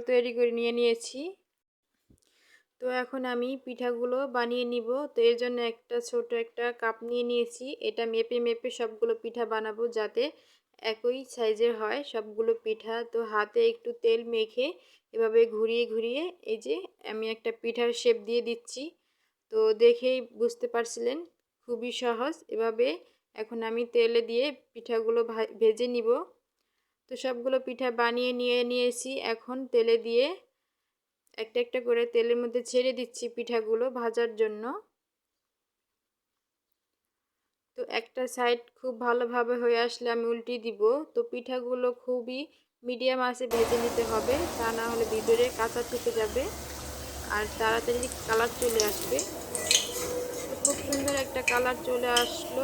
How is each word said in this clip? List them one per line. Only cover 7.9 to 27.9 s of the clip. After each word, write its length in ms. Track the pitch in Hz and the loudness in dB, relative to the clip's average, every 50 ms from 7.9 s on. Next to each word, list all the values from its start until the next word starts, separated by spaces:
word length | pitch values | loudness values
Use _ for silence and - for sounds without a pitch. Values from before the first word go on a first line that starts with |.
| 214 - 233 | -2 -2 -2
মেপে 320 | 226 226 226 226 226 247 240 | 0 0 0 0 0 0 0
মেপে 300 | 240 233 226 233 - 254 | 0 0 0 -2 -4 -6
সবগুলো 420 | 233 - 233 220 220 214 233 233 220 | -4 -4 -4 -6 -4 -2 0 0 0
পিঠা 300 | 226 - 233 233 240 226 | -2 -4 -6 -4 -4 -2
বানাবো, 380 | 214 220 220 220 220 208 220 233 | -2 -2 -2 -2 -4 -4 -2 -4
যাতে 360 | 233 220 220 214 208 - 226 262 302 - - _ _ _ _ _ _ _ _ | -2 0 -2 -2 -2 0 0 -2 -2 -4 -10 _ _ _ _ _ _ _ _
একই 380 | - 220 220 220 - 240 247 269 262 - | -4 -4 -4 -2 -2 -2 -2 -2 -6 -10
সাইজের 420 | - 247 226 220 220 208 233 233 226 | -4 0 0 0 2 4 2 2 2
হয় 220 | 214 220 214 233 285 285 | 0 -2 -2 -2 -4 -4
সবগুলো 480 | - - 226 214 214 208 214 226 226 226 226 | -4 -6 -6 -6 -4 -4 -2 0 0 0 0
পিঠা। 340 | - 220 220 220 - 220 226 233 233 | -2 -4 -4 -4 -4 -6 -6 -6 -4
তো 160 | 233 - 233 233 | -4 -4 -4 -2
হাতে 360 | 208 214 208 208 208 - 233 226 | 0 0 0 0 0 2 4 4
একটু 220 | 233 226 - - 240 233 - | 4 2 0 -4 -8 -4 0
তেল 200 | - 226 226 233 233 | 2 4 4 2 2
মেখে 400 | 233 233 220 220 220 - 247 262 320 359 - - _ _ _ _ _ - | 0 -2 0 -2 0 0 -2 -2 -2 -2 -8 -16 _ _ _ _ _ -2
এভাবে 280 | 226 226 220 220 226 233 | 0 2 4 6 6 6
ঘুরিয়ে 360 | 226 214 214 226 220 233 233 240 | 6 4 0 0 2 2 2 0
ঘুরিয়ে 380 | 220 220 226 226 233 247 285 339 359 349 - - | 0 0 -2 -2 -2 -2 -2 -4 -4 -8 -8 -6
এই 140 | - 220 | -6 -6
যে 180 | 214 - - 302 359 392 - _ _ - | -4 -2 -4 -4 -4 -6 -10 _ _ -12
আমি 200 | - 214 220 220 | -10 -6 -6 -4
একটা 240 | 220 220 220 - 226 226 | -6 -6 -6 -6 -6 -6
পিঠার 360 | - - 233 220 233 240 240 233 | -4 -4 -4 -2 0 0 0 0
শেপ 240 | 233 - 240 226 220 202 | 2 4 4 4 2 0
দিয়ে 180 | 220 233 240 | -2 0 0
দিচ্ছি। 420 | 220 226 233 233 - - - 254 285 339 - _ _ _ _ _ _ _ _ _ _ _ 220 | 0 -2 -4 -6 -8 -12 -12 -10 -10 -12 -14 _ _ _ _ _ _ _ _ _ _ _ 0
তো 60 | 220 220 220 220 | 4 4 4 6
দেখেই 440 | 208 233 233 233 240 254 254 254 254 233 - - | 8 8 8 8 6 4 0 0 0 -2 -6 -4
বুঝতে 320 | 214 233 226 233 - 247 | -2 0 0 0 -2 -6
পারছিলেন 500 | 240 - 233 226 - - 233 233 240 269 330 349 - _ _ _ _ _ _ _ | -2 -2 -2 -2 -2 -4 -4 -2 -2 -2 -4 -8 -12 _ _ _ _ _ _ _
খুবই 240 | - 240 220 240 247 233 | -8 -8 -6 -4 -6 -4
সহজ। 420 | - 247 240 233 220 247 302 320 - - | -2 -2 -2 0 0 -2 -4 -4 -6 -10
এভাবে 400 | - - 214 226 226 220 226 240 277 330 359 - _ _ _ _ _ - | -6 -4 -2 -2 0 2 2 2 0 0 -4 -8 _ _ _ _ _ -10
এখন 220 | 214 220 - 233 226 226 | -10 -10 -8 -6 -6 -4
আমি 200 | 226 226 233 240 | -4 -2 -2 -2
তেলে 340 | 233 - 240 233 226 233 233 | 2 4 4 4 4 4 2
দিয়ে 240 | 226 226 233 240 269 302 277 - _ | 2 2 2 2 2 0 -2 -6 _
পিঠাগুলো 520 | _ - 233 233 - 233 226 220 220 233 233 226 | _ -20 -14 -6 -2 -2 0 2 2 2 2 2
ভা-, 280 | 233 220 226 220 220 220 | 0 0 -2 -2 -2 0
ভেজে 300 | 202 226 220 220 220 247 | 4 4 4 4 4 2
নিব। 220 | 247 247 240 220 226 247 302 359 - - _ _ _ _ _ _ _ _ _ _ _ _ _ _ - | 0 0 2 2 2 2 2 0 -4 -12 _ _ _ _ _ _ _ _ _ _ _ _ _ _ -14
তো 20 | 262 | -10
সবগুলো 420 | 247 - 262 254 240 233 262 262 262 | -6 -4 -4 -4 -2 0 0 0 0
পিঠা 300 | 262 254 247 247 262 247 | 0 -2 -4 -2 -2 -2